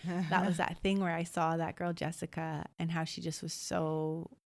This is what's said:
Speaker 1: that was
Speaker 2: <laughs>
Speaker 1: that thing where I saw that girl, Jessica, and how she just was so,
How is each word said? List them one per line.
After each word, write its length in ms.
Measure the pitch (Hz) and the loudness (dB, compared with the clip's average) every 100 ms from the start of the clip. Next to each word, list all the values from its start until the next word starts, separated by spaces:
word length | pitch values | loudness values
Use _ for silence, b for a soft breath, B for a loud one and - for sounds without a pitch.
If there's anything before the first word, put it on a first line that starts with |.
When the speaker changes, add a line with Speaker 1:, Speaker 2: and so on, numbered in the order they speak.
Speaker 1:
that 400 | 170 175 165 180 196 | -2 0 2 4 4
was 100 | 165 | 2
Speaker 2:
<laughs> 0 | |
Speaker 1:
that 220 | - 165 | 0 2
thing 200 | 190 196 | 2 4
where 140 | 180 | 2
I 80 | 165 | 0
saw 340 | 170 - 160 165 | 0 2 2 2
that 200 | 160 - | 0 -2
girl, 160 | 175 | -2
Jessica, 760 | 170 156 - 170 - 160 156 - - | 0 -2 -2 -6 -4 -4 -4 -6 -4
and 100 | 170 | -2
how 140 | 165 | 0
she 160 | 165 - | -2 -4
just 220 | 170 - | -4 -4
was 100 | 165 | -6
so, 760 | - - 180 160 156 156 160 - - _ | -6 -2 0 2 0 0 -2 -6 -14 _